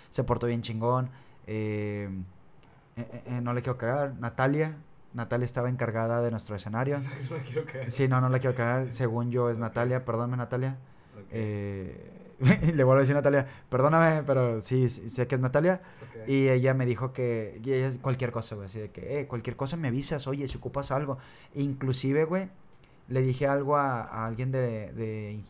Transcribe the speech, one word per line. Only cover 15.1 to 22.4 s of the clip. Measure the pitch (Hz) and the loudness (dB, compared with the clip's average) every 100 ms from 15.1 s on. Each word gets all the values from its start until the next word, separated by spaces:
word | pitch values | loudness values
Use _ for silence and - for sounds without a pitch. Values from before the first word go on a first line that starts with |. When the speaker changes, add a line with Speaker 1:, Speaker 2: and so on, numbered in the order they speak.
Speaker 1:
sé | 123 123 | -2 0
que | |
es | 131 | 0
Natalia. | 127 147 175 185 - - | 2 4 4 2 -4 -20
Speaker 2:
Ok. | - 113 110 | -16 -10 0
Speaker 1:
Y | 135 135 | 4 6
ella | 127 131 | 6 4
me | 135 123 | 2 2
dijo | 107 127 | 0 -4
que, | 131 123 113 104 104 | -2 -2 -2 -4 -8
y | 123 | -2
ella... | 131 131 123 | 0 0 -2
cualquier | 135 127 123 | -2 -2 -2
cosa, | 117 - | -2 -4
güey, | 104 95 | -6 -10
así | 107 | -10
de | 104 | -10
que, | - - 143 | -10 -6 -6
"Eh, | 135 | -4
cualquier | 120 120 110 | -6 -6 -4
cosa | 135 170 | -4 -2
me | 156 | -2
avisas, | 127 - 143 135 | 2 2 2 -2
oye, | 143 135 | -4 -4
si | 120 | -6
ocupas | 123 139 135 | -6 -2 0
algo". | 135 143 131 - - - | 0 -2 -6 -10 -20 -10
Inclusive, | 143 139 131 131 127 135 151 | -4 -2 -2 -2 0 2 2
güey, | 160 185 | 2 0